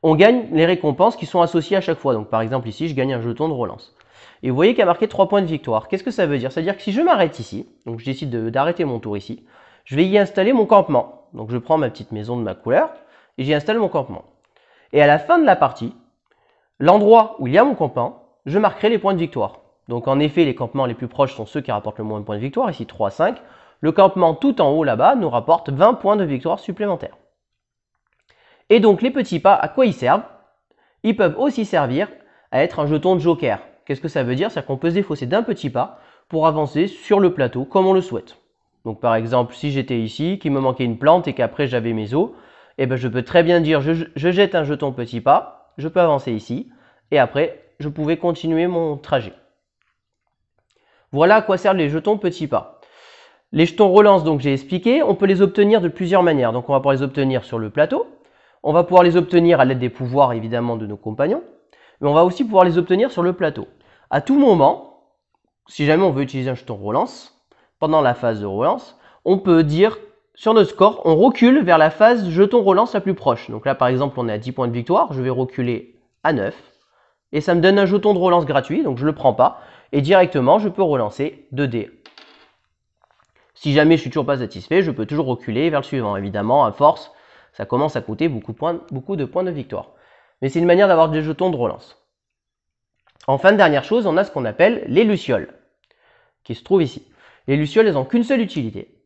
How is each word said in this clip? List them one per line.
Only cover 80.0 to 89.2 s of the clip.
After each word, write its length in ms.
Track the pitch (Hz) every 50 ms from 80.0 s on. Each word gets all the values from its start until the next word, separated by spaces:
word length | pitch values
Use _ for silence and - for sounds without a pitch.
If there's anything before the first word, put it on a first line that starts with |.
directement 580 | 135 147 196 190 185 - - 147 123 131 165 214
je 120 | 214 202
peux 120 | 180 -
relancer 680 | 196 160 143 131 113 104 - - 139 156 - - _ _
deux 160 | 127 135 143 131
dés. 220 | 117 117 101 - _ _ _ - _ - - _ _ _ _ _ _ _ _ _ _ _ _ _ _ _ _ _ _ _ _ _ _ _ _ _ _ _
Si 120 | - 147 139
jamais 220 | 147 151 160 165
je 40 | 156
suis 100 | 160 135
toujours 160 | - 160 131
pas 120 | 127 143 127
satisfait, 440 | 123 101 - 95 90 - 160 185
je 80 | 190 165
peux 160 | 123 - 110
toujours 200 | - 147 151 151
reculer 440 | 131 123 120 - - 107 120 151 165
vers 80 | 151 143
le 20 | 135
suivant. 320 | - - 131 117 104 101
Évidemment, 480 | 98 98 101 95 104 101 107 127 147 135
à 80 | 110
force, 400 | 101 - 143 151 - - - - _ _ _ _ _ _ _ _
ça 120 | _ - 107
commence 300 | - - 123 147 151 -
à 60 | 127
coûter 280 | - - 107 104 156 165
beaucoup 220 | 135 110 - -
de 60 | 110
points, 240 | _ 151 165 170 165 - -
beaucoup 240 | - 131 131 - 196
de 100 | 165